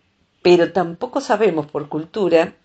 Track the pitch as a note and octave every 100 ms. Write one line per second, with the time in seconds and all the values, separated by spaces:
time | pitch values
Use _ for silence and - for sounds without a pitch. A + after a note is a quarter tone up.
0 | _ _ _ _ F3+ F3 E3 F#3 E3+ F3
1 | B3 C#4+ C4+ G#3+ G#3+ D#3+ D3 D3 D3+ D3+
2 | E3 A3 F3+ E3 F3+ -